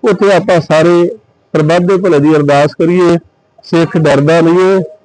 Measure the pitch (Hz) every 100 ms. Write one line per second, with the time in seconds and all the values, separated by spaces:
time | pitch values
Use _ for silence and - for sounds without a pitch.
0 | 240 190 202 185 196 175 - 156 170 175
1 | 175 - _ _ _ - 151 170 180 190
2 | 190 151 147 156 143 143 147 - 165 175
3 | 175 170 - _ _ _ - 165 165 170
4 | 156 139 143 165 165 175 185 190 156 -